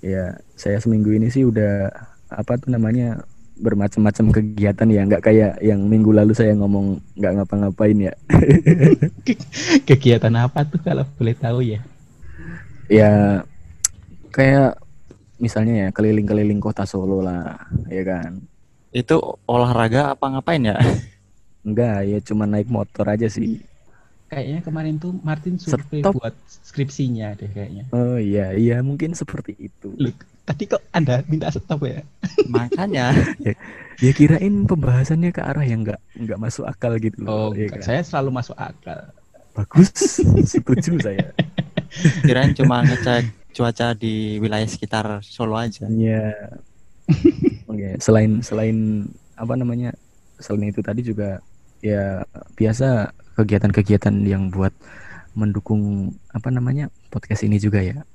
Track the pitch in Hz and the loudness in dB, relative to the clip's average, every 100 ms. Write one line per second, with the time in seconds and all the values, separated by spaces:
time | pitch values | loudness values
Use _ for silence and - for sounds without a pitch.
0 | 90 95 90 - - - - 101 117 110 | -4 -4 -4 -10 -18 -8 -4 -2 2 2
1 | 107 107 113 131 127 110 104 101 98 - | 2 2 2 2 2 2 0 0 -4 -8
2 | - - - - 110 123 131 120 110 120 | -20 -20 -16 -12 -4 -4 -2 0 0 0
3 | 120 113 - - - - 113 101 101 - | -2 -4 -10 -20 -20 -4 -2 0 0 2
4 | 107 101 110 110 107 107 101 95 110 104 | 2 4 4 4 0 0 0 2 4 4
5 | 98 104 110 110 104 - 107 101 101 110 | 2 2 6 6 4 2 0 2 2 4
6 | 107 107 104 110 110 107 101 101 98 95 | 6 6 6 4 4 4 2 0 0 -4
7 | - - 98 95 95 101 101 95 104 107 | -8 -4 -2 -2 -2 -2 -2 2 2 2
8 | 92 - - 160 - 143 - 170 151 - | 0 -6 4 4 8 6 6 6 6 6
9 | 151 - - 233 - - - 320 - 135 | 2 -2 -4 -4 -4 -10 2 2 6 6
10 | 123 117 110 117 123 151 151 170 - 135 | 6 4 4 2 0 0 -2 -2 -2 -2
11 | 139 - 113 117 117 120 123 107 123 - | -4 -4 -4 -2 -2 -2 -2 -4 -10 -20
12 | - - - - - - - - - 107 | -20 -20 -20 -16 -16 -16 -18 -18 4 8
13 | 107 104 101 101 - - - - - - | 8 6 4 2 -4 -16 -20 -10 -10 -10
14 | - - - - 135 139 135 - - - | -20 -20 -8 2 6 6 4 2 -16 -20
15 | - - _ - 117 107 110 113 95 98 | -20 -20 _ -4 -4 0 0 2 -2 0
16 | 107 107 104 104 104 104 104 - 98 98 | 2 2 2 2 2 0 -2 -4 -4 -4
17 | 95 95 92 87 82 80 - - - 92 | -2 -2 -2 -4 -8 -12 -8 -8 -6 -6
18 | 92 90 85 92 - _ _ _ _ 123 | -4 -6 -8 -12 -18 _ _ _ _ -8
19 | 120 160 - - - 120 123 117 113 123 | 0 0 -2 -10 -2 0 2 2 2 2
20 | 143 139 135 135 147 165 113 101 120 - | -2 -2 -4 -4 -2 0 0 2 0 0
21 | - _ _ _ _ _ 104 104 120 101 | -8 _ _ _ _ _ -6 -2 0 -2
22 | 98 104 - 107 107 104 107 113 101 - | -2 -4 -4 -4 -2 -2 -2 -4 -6 -6
23 | 104 107 113 - - - - _ _ _ | -4 -2 -2 -4 -6 -6 -12 _ _ _
24 | _ _ _ 147 131 156 170 156 160 156 | _ _ _ -10 -8 -8 -8 -8 -6 -6
25 | 180 185 156 156 180 180 - 135 - 151 | -8 -8 -8 -6 -6 -8 -4 -6 -4 -4
26 | 175 190 113 - - - - - 139 - | -2 -2 -6 -12 -20 -20 -14 -8 -6 -4
27 | 131 117 107 101 107 101 101 101 127 123 | -4 -4 -8 -10 -12 -10 -12 -12 -6 -2
28 | 123 123 104 101 95 95 117 120 135 143 | -2 -2 0 -2 -2 0 2 2 -2 -4
29 | 160 170 156 - - - 196 _ - - | -6 -6 -10 -10 -12 -14 -18 _ -18 -4
30 | 240 - - _ - - 403 - - 170 | -4 -4 -20 _ -10 -8 -4 -6 -2 -2
31 | 139 123 - 151 156 143 - 151 135 147 | 0 0 -2 -4 -4 -8 -6 -6 -6 -8
32 | - _ 190 - 349 117 120 - 196 165 | -14 _ -6 -2 0 0 -4 -6 -4 -2
33 | 123 135 - - 269 104 - - - - | 2 2 2 -2 -6 -6 -12 -20 -20 0
34 | 127 139 147 160 190 202 202 180 135 127 | 0 6 6 6 2 0 0 0 2 0
35 | 135 160 175 - - 139 139 113 107 104 | 0 0 -2 -4 -6 -4 -2 -2 -4 -8
36 | _ - 113 98 107 - 120 - 120 113 | _ -12 -10 -6 -6 -8 -10 -6 -4 -2
37 | 110 - 107 110 110 104 104 101 - 127 | -4 -6 -6 -4 -4 -4 -6 -6 -4 -4
38 | 170 156 135 127 123 - - - - 80 | -4 -4 -4 -6 -8 -12 -14 -14 -16 -16
39 | - - _ _ _ - 101 151 190 - | -18 -20 _ _ _ -8 0 6 6 4
40 | 392 - - - 156 - - 131 170 170 | -2 2 4 4 4 0 0 0 0 -2
41 | 107 98 - - - - - - - 151 | -2 -4 -6 -4 -6 -6 -8 -10 -10 0
42 | 170 143 143 123 135 - 131 123 135 123 | 0 2 2 4 2 2 2 4 2 2
43 | - 120 120 - - - 120 113 120 113 | 0 0 -2 -8 -20 -2 -2 0 -4 -2
44 | 113 110 107 107 107 107 107 - 104 110 | -4 -4 -4 -2 -2 -2 -4 -6 -6 -4
45 | 107 104 101 - 113 110 117 - 110 110 | -4 -8 -12 -6 -4 -4 -6 -8 -6 -2
46 | 110 110 107 107 104 - - _ - - | 0 0 -4 -8 -16 -20 -20 _ -20 -16
47 | - 156 - - - - - 107 98 95 | -2 2 2 2 -4 -4 -10 -10 -8 -4
48 | - 110 110 107 120 107 110 113 110 107 | 2 4 4 0 -2 -4 -2 -2 -2 -4
49 | 101 - _ - 113 131 123 120 123 - | -6 -14 _ -14 -8 -4 -4 -4 -6 -10
50 | _ _ _ _ - 104 104 101 104 110 | _ _ _ _ -6 -4 -4 -4 -6 -6
51 | 120 107 101 95 - - - _ 107 101 | -6 -6 -6 -8 -14 -20 -20 _ -4 -2
52 | 98 95 98 - - - 110 113 135 123 | -2 -6 -10 -16 -20 -2 0 2 0 0
53 | 101 - - - 107 101 104 95 101 101 | -2 -8 -12 -2 2 2 2 2 2 2
54 | - 104 101 98 95 95 95 - - - | 2 0 0 0 -2 0 -2 -2 -20 -20
55 | - - - 110 107 101 - 107 104 101 | -20 -20 -14 -4 -2 -2 -2 -2 0 -4
56 | 95 - - - 123 127 123 135 147 - | -6 -10 -12 -8 -4 -4 -2 -4 -6 -12
57 | - - - 107 104 104 104 101 92 135 | -12 -12 -6 -4 0 0 2 0 -2 -6
58 | - | -14